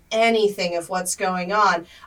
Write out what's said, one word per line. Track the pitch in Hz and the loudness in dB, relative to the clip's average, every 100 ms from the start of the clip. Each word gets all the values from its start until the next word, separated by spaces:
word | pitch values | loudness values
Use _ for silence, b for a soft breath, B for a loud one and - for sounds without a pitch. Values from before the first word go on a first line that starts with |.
| _ | _
anything | 220 226 226 208 190 180 175 | 0 2 4 2 0 -4 -4
of | 170 | -4
what's | 185 180 - | -4 -4 -4
going | 196 185 180 | -4 -2 -2
on. | 208 202 175 170 B | 2 2 2 -4 B